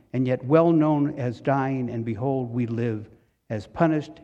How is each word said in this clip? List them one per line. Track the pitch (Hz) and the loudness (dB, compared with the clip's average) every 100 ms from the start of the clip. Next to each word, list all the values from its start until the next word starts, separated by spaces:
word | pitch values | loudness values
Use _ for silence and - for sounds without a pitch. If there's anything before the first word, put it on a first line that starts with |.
| _ | _
and | 123 127 | -2 0
yet | 127 123 | -2 2
well | 156 170 | 4 6
known | 165 151 147 143 147 | 4 4 2 0 -2
as | 123 113 | -6 -4
dying, | - 139 135 135 120 | 0 0 0 -2 -4
and | 120 113 | -4 -4
behold, | 104 131 135 123 | -4 -2 -2 -4
we | 120 120 | -4 -2
live, | 113 120 107 104 - _ _ _ | -2 -2 -4 -8 -18 _ _ _
as | 110 - | -8 -8
punished | - 165 156 147 - | 0 0 0 -4 -14